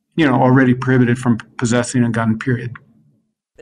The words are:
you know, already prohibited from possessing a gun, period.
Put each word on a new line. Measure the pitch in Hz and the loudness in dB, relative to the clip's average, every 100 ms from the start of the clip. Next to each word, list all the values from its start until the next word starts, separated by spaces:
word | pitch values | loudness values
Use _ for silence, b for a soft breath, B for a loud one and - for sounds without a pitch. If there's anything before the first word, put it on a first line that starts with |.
| _ - | _ -2
you | 147 | 0
know, | |
already | 127 127 131 127 | 2 4 4 2
prohibited | 123 131 131 120 120 | 0 0 2 2 0
from | 123 107 - - | -2 -2 -6 -6
possessing | 120 120 120 127 | -2 -2 0 -2
a | 120 | 0
gun, | 113 113 110 | 0 -2 -2
period. | 131 120 127 - _ _ _ _ _ _ _ - | -4 -6 -6 -16 _ _ _ _ _ _ _ -20